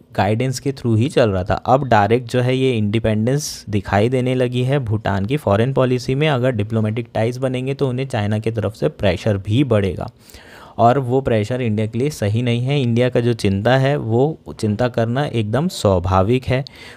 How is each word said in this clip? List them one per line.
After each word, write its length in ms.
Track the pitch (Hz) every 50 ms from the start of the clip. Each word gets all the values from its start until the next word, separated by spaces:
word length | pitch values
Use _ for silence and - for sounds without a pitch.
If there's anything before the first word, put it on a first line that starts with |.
| - _ -
गाइडेंस 440 | - 101 101 110 113 127 131 127 -
के 120 | - 139
थ्रू 240 | 135 - - 120 110
ही 140 | 107 120 156
चल 200 | - 156 123 107
रहा 140 | 95 92 92
था। 100 | - 92
अब 300 | - - - 123 143 147
डायरेक्ट 460 | 120 117 107 101 104 113 131 123 117
जो 120 | - 123
है 160 | 120 127 131 131
ये 200 | 131 131 123 110
इंडिपेंडेंस 880 | 104 101 104 117 113 113 107 107 110 123 139 147 147 - - - - 110
दिखाई 400 | 101 101 95 - 98 101 107 127
देने 260 | 131 127 123 127 131
लगी 280 | 127 123 123 123 123 123
है 160 | 131 139 147
भूटान 460 | 127 104 110 104 - 98 98 98 98
की 120 | 101 139 151
फॉरेन 360 | - 101 101 101 117 135 135
पॉलिसी 420 | 131 131 127 127 123 - - 131
में। 140 | 139 156 160
अगर 220 | 143 120 123 131
डिप्लोमेटिक 560 | 127 107 104 107 113 113 107 107 104 123 117 - -
टाइज 240 | 110 110 117 120 127
बनेंगे 360 | 135 127 127 127 127 135 139
तो 160 | 135 143 131
उन्हें 180 | 127 127 135 131
चाइना 320 | - 110 104 104 107 107
की 120 | 110 113
तरफ 240 | 113 110 98 101 -
से 120 | - - -
प्रेशर 500 | - - 104 98 90 92 - 113 101 95
भी 260 | 98 104 107 131 147
बढ़ेगा 480 | 123 110 104 98 95 - - - - - _ - - - - - - - - - - - -
और 220 | 113 120 123 143
वो 220 | 131 120 127 135
प्रेशर 400 | 131 131 117 107 101 - 127 127
इंडिया 260 | 127 113 107 107 110 107
के 120 | - 117
लिए 100 | 131 151
सही 320 | 151 - 107 101 104 117
नहीं 200 | 123 120 117 120
है। 200 | 120 131 143 147
इंडिया 280 | 127 120 117 117 123 127
का 100 | - 123
जो 140 | 117 123 117
चिंता 440 | 110 - 101 98 98 104 120 131 135
है 200 | 131 135 147 147
वो 420 | 123 110 113 120 135 156 160 - - - - -
चिंता 280 | - 107 104 98 123 123
करना 380 | 127 117 117 117 120 135 147
एकदम 420 | - - 120 107 104 113 131 165 180
स्वाभाविक 800 | - - - 104 95 90 87 92 92 95 95 107 123 131 -
है। 200 | - 127 131 135 - - - - - -